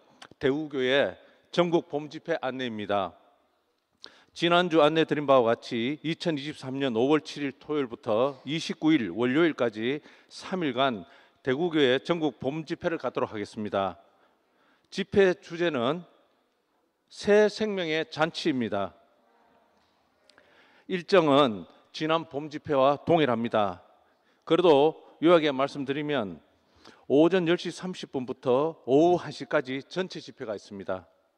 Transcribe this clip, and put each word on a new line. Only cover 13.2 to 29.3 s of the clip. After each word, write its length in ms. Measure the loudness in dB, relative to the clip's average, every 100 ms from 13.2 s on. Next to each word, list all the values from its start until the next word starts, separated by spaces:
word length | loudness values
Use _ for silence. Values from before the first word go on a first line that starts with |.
| -6
하겠습니다. 720 | -6 -10 -10 -4 -2 -2 -6 _ _ _ _ _ _ _ _ _
집회 460 | -10 -2 2 2
주제는 680 | 2 -6 -4 -2 0 -2 -4 -8 _ _ _ _ _ _ _ _ _ _
새 400 | -6 2 4 4
생명의 600 | 0 -6 -4 -4 -4 -4
잔치입니다. 840 | -2 -2 -2 -2 0 -2 -4 -6 -10 _ _ _ _ _ _ _ _ _ _ _ _ _ _ _ _ _ _ -8
일정은 800 | -8 2 4 6 6 4 0 -10 -20 _
지난 340 | -6 -2 -2 -4
봄집회와 800 | -10 -10 -10 -2 2 2 2
동일합니다. 800 | 2 2 2 0 0 0 -2 -4 _ _ _ _ _ _
그래도 600 | -2 4 6 6 4 0 -14 0
요약해 320 | 4 6 4
말씀드리면 960 | 0 -4 -4 -6 -6 -4 -4 -4 -10 _ _ _ _ -20 _ 2
오전 360 | 4 6 4 2
열 100 | -2
시 140 | -4
삼십 400 | -10 -12 -12 -10
분부터 720 | -8 -8 -6 0 0 0 -4 2
오후 300 | 4 4 2
한 160 | -2